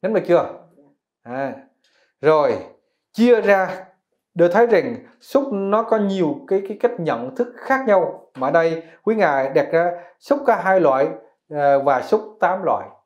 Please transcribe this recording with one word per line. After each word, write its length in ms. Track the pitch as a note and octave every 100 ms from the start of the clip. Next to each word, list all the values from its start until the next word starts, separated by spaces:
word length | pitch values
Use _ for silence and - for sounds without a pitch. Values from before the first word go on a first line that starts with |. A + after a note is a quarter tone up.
Nắm 120 | -
được 80 | G#3+ -
chưa? 200 | E3+ - - - _ _ _ _ _
À, 320 | A#2+ B2+ C#3 B2+ - _ _ _ _ _
rồi, 380 | C#3+ D#3 C#3 G#2 - _ _ _ _
chia 280 | - A#3+ A3+
ra 460 | G3 G3 F#3 F#3 - _ _ _ _
để 140 | E3+ E3+
thấy 180 | F#3 A#3
rằng 300 | G3 C3 A#2 - _
xúc 240 | - C4 C#4
nó 300 | G3+ G3 G#3+
có 140 | A3+ A3
nhiều 400 | G3+ F#3+ D#3+ - -
cái, 140 | G3 G3
cái 80 | G#3
cách 120 | - B3
nhận 380 | D#3+ A#2 B2 C3+
thức 160 | A#3+ -
khác 280 | - C4+ B3+
nhau. 440 | G3 E3 - _ C3
Mà 100 | C3
ở 20 |
đây 320 | E3 E3 E3 - -
quý 120 | -
ngài 340 | A3 F3 C#3 C3+
đặt 200 | C3+ C#3+
ra 200 | E3 F3 F3 - _
xúc 240 | - C#4+ C#4
có 80 |
hai 260 | G#3 F#3 F#3+
loại, 280 | D#3 C3 C#3+ - - _ _
à, 280 | D3 C#3+ C#3
và 240 | C#3 B2+
xúc 340 | A#2+ A3 - -
tám 220 | F3 F#3+
loại. 260 | E3+ G#2+ - -